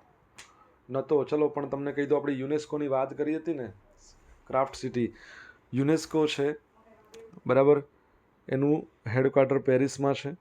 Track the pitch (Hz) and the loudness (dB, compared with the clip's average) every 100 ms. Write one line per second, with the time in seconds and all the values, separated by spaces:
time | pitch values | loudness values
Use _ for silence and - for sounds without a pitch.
0 | _ _ _ - - _ _ _ - 131 | _ _ _ -20 -20 _ _ _ -8 -6
1 | 135 147 131 151 147 147 139 139 143 139 | 0 0 2 0 0 0 -6 -6 -4 -4
2 | 139 143 143 135 135 151 151 151 147 131 | 0 0 0 -4 -2 -4 -4 -6 -2 -2
3 | 131 135 147 156 160 151 113 - _ _ | -2 -4 -4 -4 -4 -6 -8 -14 _ _
4 | - - _ - - 131 135 - 131 123 | -20 -20 _ -20 -4 0 0 -4 -6 -2
5 | 110 - - - - - _ 120 139 156 | -2 -4 -20 -20 -20 -20 _ -2 2 0
6 | - 160 151 - 143 151 _ _ _ _ | 0 0 0 0 -2 -4 _ _ _ _
7 | _ - - - 127 127 139 143 139 _ | _ -20 -20 -8 0 4 6 4 2 _
8 | _ _ _ _ - 135 143 151 - _ | _ _ _ _ -6 -2 0 0 -4 _
9 | 113 120 131 139 135 135 120 127 139 - | -4 0 2 4 4 2 2 2 2 0
10 | 139 139 139 175 | -2 -2 -6 -12